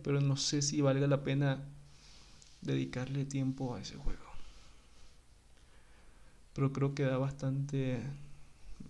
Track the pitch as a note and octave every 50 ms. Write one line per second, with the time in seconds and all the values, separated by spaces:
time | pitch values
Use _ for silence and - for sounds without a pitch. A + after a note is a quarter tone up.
0 | - C#3+ C#3 C#3 C#3 C#3 C3+ C3+ - - D3+ D3 C#3+ C#3+ D3+ D3 C#3+ C3+ C3+ C3+
1 | C#3 C#3 C#3 C3+ - C#3+ C3+ C#3 C#3+ C3+ C3+ C3+ - - - - - - - -
2 | - - - - - - - - - - - - - C#3 C3+ C3+ C3 C3 - -
3 | C3 C3+ C3+ C#3+ C3+ C#3 C#3 C3+ C3 C3 C3 C3+ C3+ B2 A#2 F#2+ G2 - - -
4 | C#3+ - - - - - - - - - - - - - - - - - - -
5 | - - - - - - - - - - - - - - - - - - - -
6 | - - - - - - - - - - - C#3 C#3 C#3 C#3 C3+ C#3 C#3 C#3 C#3+
7 | C#3 C3 C3 B2+ C3+ C#3 C#3 - C3+ C3+ C3+ C#3 C#3 - C#3 C3+ C3 C3 B2+ A#2
8 | G2+ C#3 C#3+ - - - - - - - - - - - - - -